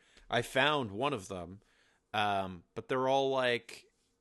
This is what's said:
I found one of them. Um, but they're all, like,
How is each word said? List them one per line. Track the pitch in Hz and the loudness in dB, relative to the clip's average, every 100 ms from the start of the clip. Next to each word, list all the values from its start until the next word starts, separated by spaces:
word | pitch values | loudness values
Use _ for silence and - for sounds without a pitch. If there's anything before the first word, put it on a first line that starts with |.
| _ - - | _ -20 -4
I | 120 | -2
found | 120 131 139 151 117 | 0 2 4 4 -2
one | 98 139 | -4 -4
of | 127 92 | -4 -6
them. | 95 85 101 _ _ _ _ _ | -10 -10 -14 _ _ _ _ _
Um, | 107 104 101 95 90 - | 0 2 0 -2 -8 -14
but | - - | -10 -4
they're | 131 131 | 0 2
all, | 135 135 | 2 2
like, | 135 123 120 - - - _ _ _ | 2 2 0 -4 -20 -20 _ _ _